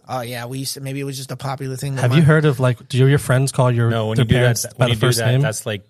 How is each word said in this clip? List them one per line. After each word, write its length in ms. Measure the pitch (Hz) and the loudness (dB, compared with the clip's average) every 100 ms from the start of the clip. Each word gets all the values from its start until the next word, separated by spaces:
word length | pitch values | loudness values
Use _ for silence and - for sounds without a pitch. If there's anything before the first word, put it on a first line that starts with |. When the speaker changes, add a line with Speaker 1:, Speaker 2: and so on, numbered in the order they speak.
| - | -10
Speaker 1:
Oh, 140 | 127 | -10
yeah. 240 | 120 123 120 | -8 -10 -10
We 140 | 135 | -8
used 160 | 135 143 | -10 -10
to, 60 | |
maybe 200 | 135 135 | -10 -8
it 20 | |
was 140 | 139 135 | -8 -10
just 140 | 131 | -12
a 40 | 131 | -10
popular 400 | 139 131 135 131 | -8 -8 -8 -8
thing. 200 | 143 135 | -6 0
But 60 | |
Speaker 2:
Have 80 | 123 | 2
Speaker 1:
my 60 | 143 | 4
Speaker 2:
you 60 | |
heard 220 | 156 156 151 | 6 4 4
of, 160 | 123 | 2
like, 260 | 127 120 - | 0 0 -2
do 180 | 127 135 | 2 4
your 140 | 143 | 4
friends 320 | - 127 135 | 2 0 0
call 180 | - 123 | 0 2
your, 200 | 117 117 | 2 0
Speaker 3:
No, 160 | 113 110 | 0 0
when 80 | 113 | 0
Speaker 2:
their 80 | |
Speaker 3:
you 60 | 110 | 2
do 60 | 123 | 4
that, 40 | |
Speaker 2:
parents 220 | 123 110 | 2 0
Speaker 3:
that, 140 | - - | -4 -2
Speaker 2:
by 80 | 127 | 0
Speaker 3:
when 20 | |
Speaker 2:
the 40 | 110 | 2
Speaker 3:
you 60 | |
do 60 | 127 | 0
Speaker 2:
first 120 | 120 | 0
Speaker 3:
that, 120 | 113 | 2
Speaker 2:
name? 100 | 131 | 2
Speaker 3:
that's 240 | 117 107 117 | 0 -4 -6
like, 180 | 104 | -8